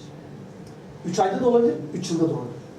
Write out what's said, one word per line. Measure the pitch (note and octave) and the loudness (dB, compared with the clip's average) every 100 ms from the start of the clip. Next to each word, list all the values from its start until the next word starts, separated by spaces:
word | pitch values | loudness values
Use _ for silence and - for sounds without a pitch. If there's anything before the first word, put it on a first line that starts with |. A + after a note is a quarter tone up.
| - D3 - - - - - - - - F3+ | -12 -16 -16 -14 -14 -16 -16 -16 -16 -10 -2
Üç | - | 2
ayda | F#3+ - | 2 4
da | B3 | 6
olabilir, | A#3+ A#3 - - | 6 6 2 -4
üç | - - | -6 0
yılda | D#3+ | 2
da | D#3 | 2
olabilir. | - B2 - - | 2 -4 -10 -14